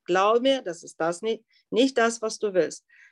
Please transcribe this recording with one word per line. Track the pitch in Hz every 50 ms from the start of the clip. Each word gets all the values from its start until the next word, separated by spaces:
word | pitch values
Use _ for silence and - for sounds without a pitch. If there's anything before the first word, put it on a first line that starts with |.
| _
Glaub | - 175 185 196 208 226 240
mir, | 247 269 269 262
das | 220 180 165 - -
ist | 175 -
das | - 160 170 175 -
nicht, | 220 220 226 - _ _ _ _ _ _
nicht | 185 214 269 262 269
das, | 240 226 226 226 -
was | 220 220 220
du | - 214 208 185
willst.“ | 180 156 - - - _ _ _ _ - -